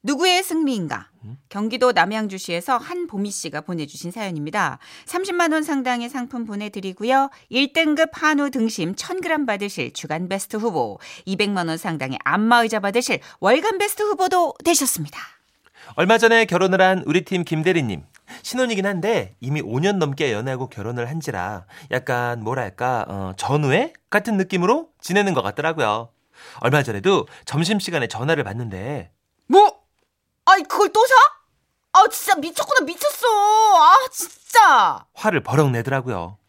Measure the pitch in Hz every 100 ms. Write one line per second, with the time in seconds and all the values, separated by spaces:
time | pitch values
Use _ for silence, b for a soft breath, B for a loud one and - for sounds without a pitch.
0 | - 277 359 359 381 320 294 233 160 110
1 | - _ 104 123 _ 196 220 240 254 240
2 | 175 220 214 190 - 170 175 240 - 359
3 | 339 202 202 202 - 147 151 175 147 -
4 | 170 190 202 160 147 156 165 - B B
5 | - 359 392 359 339 311 311 285 254 247
6 | 240 254 247 254 226 202 208 202 190 185
7 | 226 269 269 b b 240 277 330 320 302
8 | 320 - 311 294 285 262 226 220 165 196
9 | - 370 339 311 269 202 208 185 123 -
10 | 156 156 180 196 - 220 233 165 117 98
11 | B B - 190 208 196 170 165 202 160
12 | 131 135 139 175 220 240 226 214 196 214
13 | 254 220 B B 190 262 415 392 415 -
14 | 427 381 370 370 330 - - 339 269 -
15 | 147 - - _ _ _ _ B B -
16 | 185 226 226 226 226 175 185 190 185 190
17 | - 160 185 185 175 160 160 170 127 85
18 | - _ _ B - 247 254 208 196 185
19 | 190 214 95 _ 123 147 107 120 180 202
20 | 151 139 147 107 127 127 131 - 101 120
21 | 120 160 147 104 90 104 95 B 147 127
22 | 131 123 120 120 107 131 107 - 127 123
23 | - 98 95 92 - 143 143 156 302 _
24 | _ 208 208 202 190 185 180 277 330 _
25 | - 190 196 147 101 107 151 165 117 107
26 | 117 _ _ B B B 117 147 131 101
27 | 135 190 - B - 143 165 208 185 165
28 | 120 110 135 160 107 107 117 95 110 143
29 | 87 _ _ _ _ 359 415 - _ _
30 | _ _ _ _ - 381 311 - 403 427
31 | 508 523 571 - _ _ _ _ _ 370
32 | 392 - - 370 311 311 - 539 285 349
33 | 587 571 480 427 415 427 440 370 320 403
34 | 523 - 339 - _ 466 403 262 185 123
35 | - - 220 165 - 135 147 120 113 135
36 | 127 98 87 104